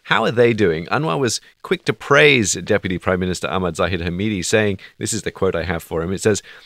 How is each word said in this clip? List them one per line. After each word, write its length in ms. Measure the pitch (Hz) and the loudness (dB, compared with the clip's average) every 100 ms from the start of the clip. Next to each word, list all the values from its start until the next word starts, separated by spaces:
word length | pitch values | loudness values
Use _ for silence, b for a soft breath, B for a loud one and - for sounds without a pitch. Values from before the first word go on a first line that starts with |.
How 200 | B 185 | B 0
are 80 | 220 | 0
they 220 | 117 120 | 4 4
doing? 320 | 110 95 80 87 | 4 2 0 -2
Anwar 340 | 117 160 160 | -4 -2 -2
was 220 | 123 - b b | -2 -4 b b
quick 200 | - 185 - | -6 -4 -4
to 80 | |
praise 600 | 117 - 139 151 131 95 | -4 2 6 6 4 2
Deputy 460 | 95 95 104 92 90 | -2 0 0 0 -4
Prime 200 | - 90 | 0 0
Minister 300 | 92 85 - | 0 -2 -4
Ahmad 260 | 92 90 80 | -2 -2 -2
Zahid 260 | 87 90 | -2 -2
Hamidi, 440 | 85 87 107 101 82 | -4 -4 -4 -4 0
saying, 320 | 110 104 95 B B | 2 2 -2 B B
this 120 | 113 | -6
is 100 | 110 | -6
the 80 | - | -6
quote 240 | - 95 85 | -2 0 0
I 80 | |
have 180 | 85 82 | -2 -4
for 220 | - 82 | -4 -4
him, 100 | 85 | -4
it 80 | 95 | -2
says, 220 | 113 101 - B | 0 0 -2 B